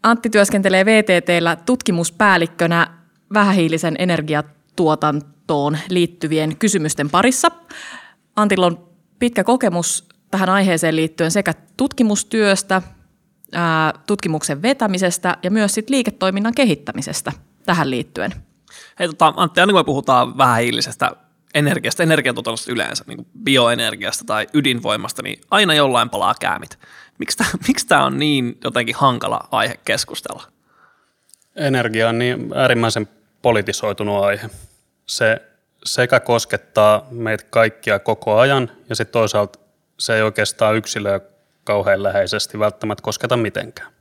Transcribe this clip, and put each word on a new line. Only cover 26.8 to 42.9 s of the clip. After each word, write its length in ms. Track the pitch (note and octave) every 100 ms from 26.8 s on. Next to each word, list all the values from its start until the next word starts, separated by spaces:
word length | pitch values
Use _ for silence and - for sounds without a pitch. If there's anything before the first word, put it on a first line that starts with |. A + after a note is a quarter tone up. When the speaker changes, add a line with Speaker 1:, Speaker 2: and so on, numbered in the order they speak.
| - - - _
Speaker 2:
Miksi 180 | - -
tää, 100 | - -
<laughs> 80 | -
miksi 200 | C#4 -
tää 180 | D3+ C3+
on 140 | C3+
niin 380 | D3+ C#3+ A#2+ -
jotenkin 320 | - B2 A2+ -
hankala 520 | C#3 A#2+ G2 G#2+ -
aihe 280 | A2+ A2 - -
keskustella? 580 | - - - - - - _ _ _ _ _ _ _ _ _ _ -
Speaker 3:
Energia 540 | C#3+ C3 A#2 A2 A2+
on 100 | A2+
niin 320 | B2 B2 A#2 C3
äärimmäisen 520 | B2+ A#2+ A#2 A2 G#2 _ _ _
politisoitunut 840 | A#2+ A2 G2 G2 G#2+ G2 G#2 G2+
aihe. 260 | G2+ G2+ G#2 - - _ _ _ -
Se 360 | - A2+ A2 - _ _ _ -
sekä 340 | - B2 B2
koskettaa 880 | - A#2 - - _ - G#2+ G#2+ -
meitä 320 | A#2 A2+ G#2+ -
kaikkia 500 | A#2 A2+ - - G2+
koko 380 | - G#2+ - G#2+
ajan, 320 | C3 C#3 A#2+ - -
ja 60 | A2
sit 160 | A2+
toisaalta 480 | A#2+ G#2+ G#2 G2+ - _ _ _ _
se 160 | - A2
ei 60 |
oikeastaan 540 | G#2+ G#2 G#2 - A2 A2
yksilöä 440 | G#2+ A2 G2+ G2 - _ _ _
kauhean 400 | - G#2 G2 G2
läheisesti 560 | G2+ G2 F#2+ G#2+ - G#2+
välttämättä 420 | G#2+ - A2